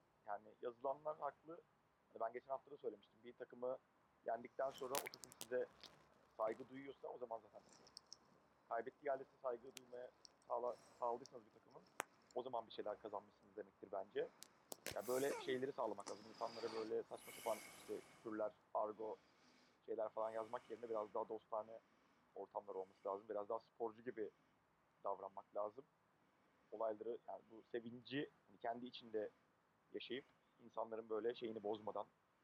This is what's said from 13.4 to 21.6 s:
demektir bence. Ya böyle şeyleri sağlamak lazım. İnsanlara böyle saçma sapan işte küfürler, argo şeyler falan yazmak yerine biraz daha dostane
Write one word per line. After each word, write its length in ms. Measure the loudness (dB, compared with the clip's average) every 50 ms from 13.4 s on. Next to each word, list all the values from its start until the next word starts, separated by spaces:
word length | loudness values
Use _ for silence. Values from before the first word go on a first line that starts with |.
| -20 -14 -12
demektir 340 | -12 -12 -12 -14 _ -12 -8
bence. 380 | -6 -6 -6 -2 0 0 0 0 -4 -10 -18 -20 -20 -20 -16 -14 -12 -10 -8 -6 -6
Ya 60 | -4 -2
böyle 240 | 0 2 2 2 2 2 0 0
şeyleri 260 | 0 0 2 0 0
sağlamak 380 | 0 0 -2 -2 -2 -4 -6 -8
lazım. 160 | -10 -10 -12 -12
İnsanlara 380 | -6 -4 -4 -4 -2 -2 -4 -2 0 -2
böyle 240 | 0 0 0 -2 -2
saçma 300 | -4 -8 -10 -10 -12 -12 -4
sapan 180 | 0 0 0 0 -4 -10 -14 -12
işte 140 | -8 -6 -6 -6 -6 -10 -18
küfürler, 360 | -12 -8 -4 -2 0 0 0 -2 -6 _ _ 0
argo 420 | 2 2 2 0 -2 -4 -6 -6 -8 -12 -18 -20 -20 -20 -20 -20 -20 -20 -20 -20 _ _
şeyler 240 | 12 12 12 12 10
falan 200 | 6 4 4 4
yazmak 320 | 4 2 2 4 2 0 0 -2
yerine 200 | -4 -2 2 4
biraz 240 | 4 4 6 6 4
daha 160 | 2 4 2
dostane 500 | 0 -2 0 _ 2 2